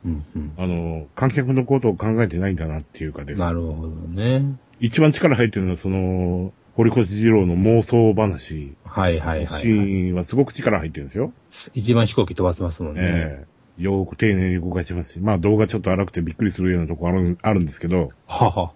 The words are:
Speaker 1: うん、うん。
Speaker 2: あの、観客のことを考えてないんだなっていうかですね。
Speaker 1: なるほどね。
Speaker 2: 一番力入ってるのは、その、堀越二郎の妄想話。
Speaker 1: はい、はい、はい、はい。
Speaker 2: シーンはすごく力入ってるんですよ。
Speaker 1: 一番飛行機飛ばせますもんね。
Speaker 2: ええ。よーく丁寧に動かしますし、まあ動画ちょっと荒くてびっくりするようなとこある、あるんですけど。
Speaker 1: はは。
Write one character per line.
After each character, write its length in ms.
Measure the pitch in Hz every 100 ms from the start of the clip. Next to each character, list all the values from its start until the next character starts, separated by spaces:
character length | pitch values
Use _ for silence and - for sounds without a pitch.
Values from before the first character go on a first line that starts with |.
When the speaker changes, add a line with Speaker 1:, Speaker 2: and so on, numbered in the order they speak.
Speaker 1:
う 60 | 87
ん、 160 | 78 76 -
う 40 |
ん。 120 | 76 76
Speaker 2:
あ 100 | 90
の、 400 | 87 82 82 76 -
観 140 | -
客 220 | 143 127
の 100 | 131
こ 160 | 123 135
と 80 | 123
を 80 | 90
考 260 | 110 110
え 60 | 110
て 100 | 82
な 120 | 98
い 40 |
ん 20 | 92
だ 100 | 80
な 120 | 78
っ 40 |
て 200 | 76 -
い 40 | 78
う 60 |
か 100 | 73
で 120 | 73 71
す 40 |
ね。 60 | 87
Speaker 1:
な 60 |
る 80 | 85
ほ 220 | 82 78
ど 60 | 80
ね。 540 | 80 85 85 113 131 139 135 _ _
Speaker 2:
一 180 | 120 117
番 140 | 156
力 220 | 147 165 120
入 100 | 117
っ 40 |
て 100 | 104
る 60 | 95
の 60 |
は、 60 | 90
そ 120 | 95
の、 600 | 95 92 92 90 90 92 - _
堀 180 | - 113
越 220 | 110 101
二 160 | 101 113
郎 160 | 110 92
の 100 | 87
妄 260 | 101 117
想 300 | 107 120 110
話。 600 | 101 107 82 - 80 69 71
Speaker 1:
は 260 | - - 92
い、 100 | 82
は 0 |
い、 0 |
は 160 | 78 78
い、 20 |
は 60 |
い。 40 | 76
Speaker 2:
シ 200 | - 117
ー 440 | 107 101 95 90
ン 40 | 90
は 100 | 87
す 100 | 123
ご 80 |
く 80 | 139
力 280 | - - 101
入 100 | 78
っ 20 |
て 60 | 78
る 60 |
ん 40 | 71
で 60 |
す 40 | 95
よ。 140 | 135 - _ - -
Speaker 1:
一 200 | - 107
番 140 | 117 113
飛 80 | -
行 100 | 101
機 100 | 85
飛 100 | 90
ば 80 | 85
せ 60 |
ま 120 | 87
す 100 | 82
も 80 | 80
ん 40 | 78
ね。 60 |
Speaker 2:
え 420 | 92 85 82 69 69 _ _ -
え。 60 |
よ 200 | 90 98 92
ー 40 |
く 80 | -
丁 160 | 110 98
寧 140 | 92
に 100 | 90
動 100 | 87
か 120 | 90
し 100 | 85
ま 120 | 87 80
す 80 |
し、 80 | -
ま 120 | 98
あ 40 | 98
動 180 | 92 107
画 100 | 107
ち 80 | 110
ょ 40 |
っ 20 |
と 100 | 92
荒 140 | 92 98
く 40 |
て 100 | -
び 120 | 82
っ 20 | 80
く 80 |
り 80 | 107
す 100 | 87
る 100 | 92
よ 80 | 90
う 20 |
な 60 | 82
と 100 | 80
こ 100 | 87
あ 40 |
る、 240 | 95 90 87
あ 120 | 107
る 80 | 107
ん 40 | 82
で 60 |
す 80 | 69
け 80 | 85
ど。 220 | 90 76 - _
Speaker 1:
は 220 | - 113
は。 240 | 92 85